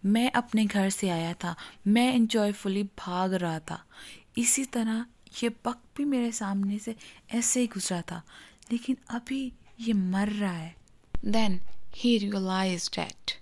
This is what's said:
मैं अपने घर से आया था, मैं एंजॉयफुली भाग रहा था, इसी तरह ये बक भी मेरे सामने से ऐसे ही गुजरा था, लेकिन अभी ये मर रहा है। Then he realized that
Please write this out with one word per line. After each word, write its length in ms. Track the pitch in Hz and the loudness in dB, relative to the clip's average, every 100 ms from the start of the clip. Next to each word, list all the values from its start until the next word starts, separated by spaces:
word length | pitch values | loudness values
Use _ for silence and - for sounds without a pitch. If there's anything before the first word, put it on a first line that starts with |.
| 190 | 4
मैं 260 | 220 247 | 4 4
अपने 340 | 240 240 220 214 | 2 0 2 2
घर 240 | 208 196 | 2 0
से 200 | 190 196 | 0 0
आया 240 | 170 165 | 0 -2
था, 220 | 175 175 170 - - 202 | -4 -6 -8 -12 -6 2
मैं 280 | 214 247 254 | 4 4 4
एंजॉयफुली 680 | 226 226 208 208 202 190 | 4 4 0 0 -2 -2
भाग 500 | 208 - - 180 190 | -4 -8 -6 -2 0
रहा 260 | 185 175 160 | 0 -2 -4
था, 260 | 160 165 - - - - _ - | -8 -12 -12 -20 -20 -20 _ -2
इसी 280 | 240 - 269 | 0 2 0
तरह 400 | 240 226 220 240 _ - - | -2 -2 -2 -6 _ -20 -4
ये 60 | 240 | -4
बक 280 | - - 240 - - | -2 -6 -6 -12 -4
भी 80 | 285 | 0
मेरे 260 | 262 240 | 0 0
सामने 480 | 226 202 196 196 208 | -2 -2 0 0 -2
से 160 | 220 226 - - _ | -6 -10 -14 -20 _
ऐसे 280 | 240 233 254 | -2 0 0
ही 80 | 240 | 0
गुजरा 340 | 196 - 175 | -2 -4 -4
था, 220 | 165 - - - - _ - | -6 -12 -14 -20 -20 _ -6
लेकिन 260 | 233 - 262 - | -6 -2 -4 -4
अभी 440 | 233 240 269 262 - - - | -8 -6 -6 -6 -10 -20 -8
ये 140 | 226 | 0
मर 360 | 214 185 190 208 | 2 2 0 0
रहा 220 | 208 202 | 0 -2
है। 240 | 170 160 - - - _ - 220 | -4 -10 -16 -20 -20 _ -2 4
Then 260 | 208 214 180 - - - - | 6 6 4 2 0 -4 -2
he 220 | 240 233 | 2 4
realized 760 | 202 202 190 185 190 175 - | 2 -2 -2 0 0 0 -4
that 400 | - 165 - - - | -4 -6 -8 -8 -8